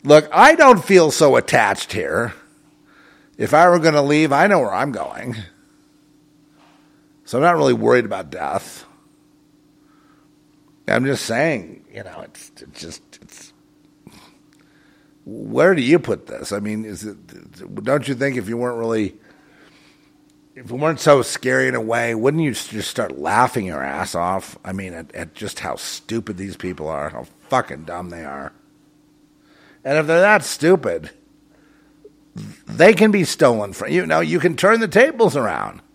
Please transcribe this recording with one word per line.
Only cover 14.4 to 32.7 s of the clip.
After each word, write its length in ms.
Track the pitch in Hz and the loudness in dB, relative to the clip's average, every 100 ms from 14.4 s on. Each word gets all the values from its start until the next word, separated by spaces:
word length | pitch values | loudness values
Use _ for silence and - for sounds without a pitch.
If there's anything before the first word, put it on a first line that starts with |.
| _ _ _ _ _ _ _ _ | _ _ _ _ _ _ _ _
where 500 | - 110 107 120 170 | -20 -16 -6 2 2
do 80 | 175 | 2
you 160 | 123 165 | 2 2
put 280 | 123 104 - | 0 -6 -8
this? 260 | - - | -16 -8
I 60 | 101 | -6
mean, 260 | 104 107 | -6 -8
is 200 | 110 98 | -10 -12
it, 120 | 104 98 - - - - - 98 | -14 -16 -20 -20 -20 -20 -16 -10
don't 240 | 110 143 135 | -4 -4 -4
you 60 | |
think 220 | 123 139 127 | -4 -4 -4
if 120 | 98 | -6
you 80 | 117 | -6
weren't 220 | 123 117 | -6 -6
really, 360 | 113 113 101 - _ _ _ _ _ _ _ _ _ _ _ _ _ | -4 -2 -4 -8 _ _ _ _ _ _ _ _ _ _ _ _ _
if 160 | - 113 | -20 -12
it 20 | |
weren't 280 | 127 156 147 | -4 -4 0
so 220 | 160 139 | 4 4
scary 460 | 117 - 123 131 131 | 4 -4 -2 0 0
in 60 | |
a 60 | 123 | -2
way, 340 | 110 117 117 | -4 -2 -2
wouldn't 280 | 113 127 156 | 0 0 0
you 80 | 151 | -2
s-, 180 | 110 - | -4 -10
just 220 | 110 - | -10 -8
start 280 | - 98 65 | -6 -6 -6
laughing 480 | 78 107 127 123 95 | -2 0 0 0 -6
your 160 | 76 | -8
ass 320 | 67 71 98 | -8 -6 -6
off? 440 | 85 87 95 - - | -4 -4 -4 -8 -18
I 80 | - | -12
mean, 220 | 95 95 | -10 -10
at, 200 | 82 80 | -14 -16
at 200 | - 82 | -16 -16
just 260 | - 107 - | -12 -14 -10
how 160 | 82 62 | -10 -10
stupid 600 | - - - 113 110 92 | -12 -14 -8 -8 -8 -10
these 200 | 98 - | -12 -10
people 320 | 92 90 78 | -10 -8 -8
are, 220 | 76 76 | -6 -8
how 160 | 67 73 _ _ | -10 -18 _ _
fucking 360 | 127 - 73 | -4 -4 -12
dumb 260 | 80 87 90 | -12 -12 -12
they 140 | 85 | -14
are. 280 | 76 69 71 _ _ _ _ _ _ _ _ _ _ _ _ _ | -14 -14 -14 _ _ _ _ _ _ _ _ _ _ _ _ _
And 140 | 131 151 | -2 -2
if 80 | 151 | 2
they're 140 | 165 | 4
that 240 | 202 208 | 4 4
stupid, 680 | 131 - 156 185 117 82 76 _ _ _ _ _ _ _ _ _ - _ _ - 104 - | 0 -2 2 2 0 -8 -10 _ _ _ _ _ _ _ _ _ -20 _ _ -18 -16 -18
they 260 | - | -16